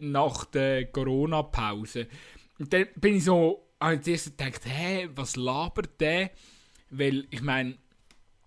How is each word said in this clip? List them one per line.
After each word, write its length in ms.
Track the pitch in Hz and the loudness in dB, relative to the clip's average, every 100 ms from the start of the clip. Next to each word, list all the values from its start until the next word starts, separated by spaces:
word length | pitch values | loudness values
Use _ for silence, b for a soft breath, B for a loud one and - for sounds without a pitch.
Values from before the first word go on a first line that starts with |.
nach 440 | 147 139 147 - - | -2 2 2 0 -4
der 400 | 143 135 131 123 | 0 2 0 -2
Corona-Pause. 1200 | 139 135 135 156 156 147 - 107 104 110 123 117 143 B B B - | -2 0 0 2 0 0 -2 -2 -4 -8 -8 -10 -14 B B B -12
Und 140 | 143 | 0
dann 140 | 185 196 - | 0 0 2
bin 200 | 202 196 | 4 4
ich 80 | |
so, 440 | 165 175 165 196 _ _ | 6 6 6 2 _ _
habe 160 | 156 156 | 0 0
ich 60 | |
zuerst 340 | 156 170 151 - | 0 -4 -4 -6
gedacht, 260 | 135 - | -8 -6
hä, 440 | 120 139 175 190 175 | -8 -4 -2 -4 -4
was 220 | 135 127 123 | -8 -6 -4
labert 640 | 127 135 170 - 170 - | -2 -2 -2 -4 -6 -2
der? 300 | 156 175 190 b b b b b b | 2 2 -2 b b b b b b
Weil, 360 | 139 139 135 139 | 0 0 0 -4
ich 120 | 123 | -6
meine, 340 | 135 131 127 131 _ _ _ _ _ _ | -2 0 -2 -8 _ _ _ _ _ _